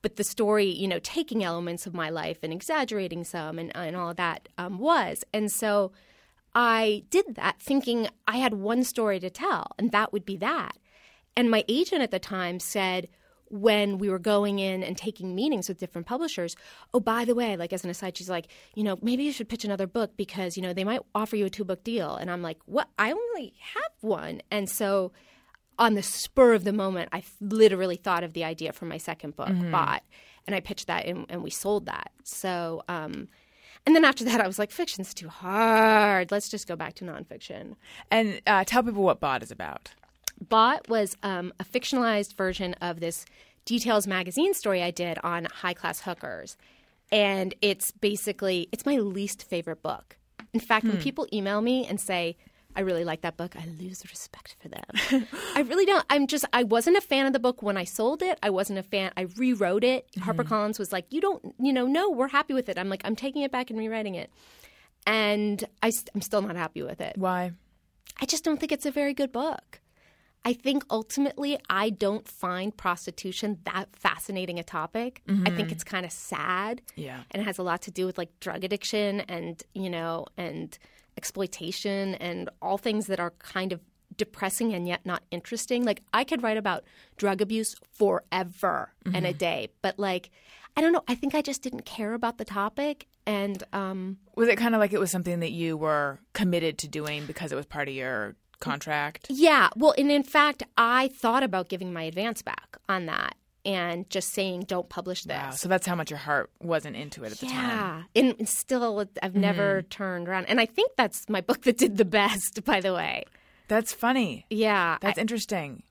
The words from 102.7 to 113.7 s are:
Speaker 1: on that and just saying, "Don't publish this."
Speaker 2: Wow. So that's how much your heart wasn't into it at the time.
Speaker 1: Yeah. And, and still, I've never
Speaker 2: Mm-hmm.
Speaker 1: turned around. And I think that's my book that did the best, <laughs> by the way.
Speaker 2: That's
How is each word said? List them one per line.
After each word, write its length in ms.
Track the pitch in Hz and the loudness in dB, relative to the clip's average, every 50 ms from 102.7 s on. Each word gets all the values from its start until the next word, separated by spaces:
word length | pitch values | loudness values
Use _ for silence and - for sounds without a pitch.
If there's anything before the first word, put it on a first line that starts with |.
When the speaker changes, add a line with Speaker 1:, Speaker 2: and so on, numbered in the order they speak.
| - - _ - | -20 -20 _ -4
Speaker 1:
on 180 | 196 190 175 160 | -4 -2 -2 -2
that 280 | - - - 67 - _ _ _ _ _ _ | -2 -2 -4 -4 -6 _ _ _ _ _ _
and 440 | 196 196 185 175 175 170 175 196 _ | -4 -2 -2 -2 -2 -4 -4 -6 _
just 200 | - 196 180 - - | -4 -4 -4 -2 -2
saying, 280 | - 190 190 185 180 | -2 -2 -2 -2 -6
"Don't 260 | 185 - 196 180 180 - | -4 -4 -4 -4 -4 -4
publish 360 | - - 185 185 180 - - | -8 -10 -6 -6 -6 -8 -6
this." 100 | 160 - - | -6 -6 -6
Speaker 2:
Wow. 140 | 139 135 | -6 -6
So 160 | 135 - - 180 | -6 -6 0 2
that's 180 | 185 - - | 2 2 2
how 80 | 185 180 | 0 -2
much 140 | 170 156 - | -2 -2 -6
your 100 | 151 143 | -6 -8
heart 300 | 139 147 147 139 - - _ _ | -2 0 0 0 0 -2 _ _
wasn't 340 | - 170 170 156 - 151 127 | -4 -2 -2 -2 -2 -4 -10
into 280 | 113 147 147 - - 131 | -10 -10 -12 -12 -12 -10
it 80 | 110 - | -12 -10
at 60 | - | -8
the 80 | - 254 | -8 -6
time. 60 | 254 | -4
Speaker 1:
Yeah. 480 | 254 254 240 233 220 202 185 160 160 170 - _ | -2 -2 -2 -2 -2 -2 -4 -6 -8 -12 2 _
And, 200 | 220 254 262 240 - | 6 6 6 4 2
and 80 | 226 - | -2 -2
still, 560 | - - - - 262 247 240 233 208 208 208 202 _ - | -2 -4 -2 -2 0 0 0 0 0 -2 -4 -6 _ -6
I've 140 | - 190 185 | -6 -2 2
never 460 | 202 202 202 180 175 202 202 196 190 | 2 4 4 4 2 2 2 2 0
Speaker 2:
Mm-hmm. 80 | 185 _ | -2 _
Speaker 1:
turned 400 | - - 202 190 180 175 175 175 | -10 -8 -6 -6 -4 -6 -4 -4
around. 160 | 190 185 180 | -4 -4 0
And 160 | - 220 254 | 0 2 2
I 40 | 226 | 2
think 260 | 226 - - 440 539 - | 2 2 0 0 0 2
that's 320 | - 247 202 - - - - | 2 0 0 0 -6 -4 -2
my 140 | 214 190 | -2 -2
book 220 | 175 - 262 - - | 2 0 0 2 4
that 140 | 262 233 240 | 2 4 4
did 200 | 254 - 202 196 | 4 2 4 4
the 80 | 214 | 2
best, 580 | 180 165 214 202 208 214 196 - - - 220 208 | 4 4 4 4 4 2 0 -4 -4 -6 -4 0
<laughs> 80 | - | 2
by 80 | 226 196 | 2 2
the 140 | 185 190 185 | 2 0 0
way. 320 | 170 165 - 64 - - - _ - _ _ _ _ _ | 0 -2 -2 -4 -6 -8 -12 _ -20 _ _ _ _ _
Speaker 2:
That's 240 | _ | _